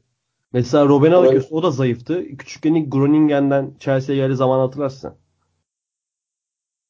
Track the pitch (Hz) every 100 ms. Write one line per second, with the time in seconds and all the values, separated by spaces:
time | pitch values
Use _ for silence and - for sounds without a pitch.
0 | _ _ _ _ _ 123 123 147 143 143
1 | 156 180 180 135 131 156 175 131 131 117
2 | - 170 - 135 - - 156 165 151 131
3 | 139 151 151 143 139 139 135 - 139 135
4 | 135 139 135 131 131 131 131 131 139 135
5 | - - _ _ _ _ _ _ _ _
6 | _ _ _ _ _ _ _ _